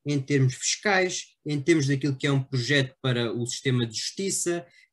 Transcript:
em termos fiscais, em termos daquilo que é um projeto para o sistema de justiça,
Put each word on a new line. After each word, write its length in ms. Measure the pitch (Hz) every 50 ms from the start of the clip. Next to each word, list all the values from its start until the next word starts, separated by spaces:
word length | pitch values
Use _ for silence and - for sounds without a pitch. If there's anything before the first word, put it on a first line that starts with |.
| _
em 140 | 147 147 143
termos 360 | 131 - 143 139 135 127 127
fiscais, 720 | - - - - - - 208 196 185 185 185 185 - - - _ _ _
em 160 | 151 147 147
termos 260 | 135 - 170 160 139 135
daquilo 280 | 143 135 143 147 135
que 120 | 131 - 143
é 40 |
um 120 | 143 135 131
projeto 520 | - 135 127 117 113 147 143 131 131 - _
para 300 | - 131 123 120 120 113
o 140 | - 117 120
sistema 400 | 120 - - - 139 127 123 120
de 100 | 113 110
justiça, 720 | 110 - - - - 196 196 175 - - 175 170 170 170 - _ - _ _